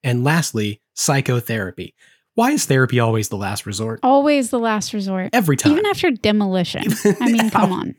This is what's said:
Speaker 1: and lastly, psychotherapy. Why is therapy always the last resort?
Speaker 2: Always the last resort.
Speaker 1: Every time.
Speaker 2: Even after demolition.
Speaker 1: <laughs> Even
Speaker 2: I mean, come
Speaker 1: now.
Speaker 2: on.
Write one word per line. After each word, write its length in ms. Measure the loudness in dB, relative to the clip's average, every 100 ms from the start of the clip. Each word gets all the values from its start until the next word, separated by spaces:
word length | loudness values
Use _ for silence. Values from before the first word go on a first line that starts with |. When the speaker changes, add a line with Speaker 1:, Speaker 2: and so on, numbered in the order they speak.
Speaker 1:
and 180 | -2 0
lastly, 600 | 2 2 0 -2 -4 -6 _
psychotherapy. 1000 | -4 0 0 0 -2 -2 -6 -6 -8 -14 _ _ _ _
Why 160 | 0 2
is 160 | 0 2
therapy 340 | 2 2 2
always 300 | 2 0 -2
the 80 | -4
last 260 | -6 -6
resort? 360 | -8 -8 -6 -2
Speaker 2:
Always 480 | 2 4 4 0 0
the 80 | -2
last 340 | -2 -2 -4
resort. 380 | -6 -4 -4 0
Speaker 1:
Every 240 | 0 2 2
time. 160 | 4
Speaker 2:
Even 140 | 2 0
after 240 | 0 0
demolition. 760 | 0 0 0 0 0 -2 -4
Speaker 1:
<laughs> 200 | -4 0
Even 120 | 2 2
Speaker 2:
I 100 | 2
mean, 180 | 2 2
come 200 | 2 2
Speaker 1:
now. 60 | 0
Speaker 2:
on. 180 | -6